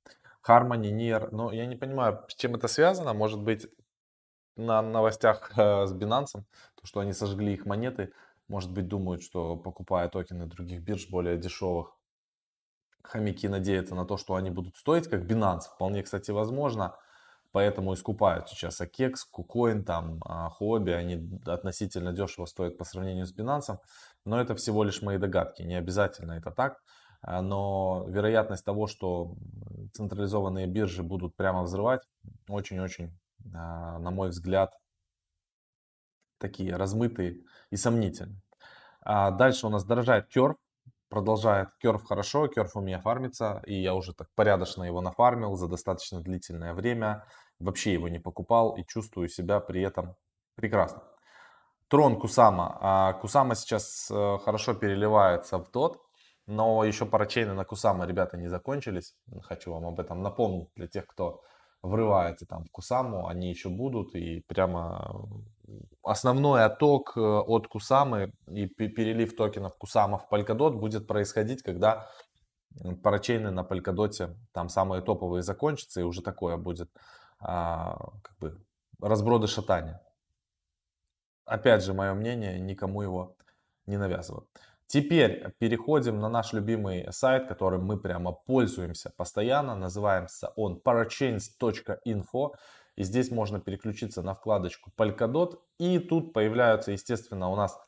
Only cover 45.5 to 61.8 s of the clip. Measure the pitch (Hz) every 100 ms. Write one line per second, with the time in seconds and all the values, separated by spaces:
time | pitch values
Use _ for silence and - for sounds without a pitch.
45.5 | 95 87 87 - 90 - 90 87 90 -
46.5 | 85 82 87 117 117 107 104 - - _
47.5 | - 87 - 110 87 85 85 90 - 87
48.5 | 117 113 92 - 117 104 92 85 - 85
49.5 | 104 - 92 95 92 87 - _ _ _
50.5 | - 107 101 80 - - _ _ - -
51.5 | _ _ _ - 143 143 113 110 - 110
52.5 | 92 85 - 98 95 95 95 104 143 131
53.5 | 113 - 110 - - - 104 101 101 -
54.5 | 107 - 104 104 98 107 107 98 87 -
55.5 | 92 - 123 156 - _ _ _ _ -
56.5 | 107 113 110 107 101 101 107 104 123 107
57.5 | 95 95 101 110 92 87 90 90 87 87
58.5 | 87 - 143 123 92 - _ - - -
59.5 | 87 87 82 85 85 85 87 95 - 110
60.5 | 92 82 - 87 101 - - 87 - -
61.5 | _ _ _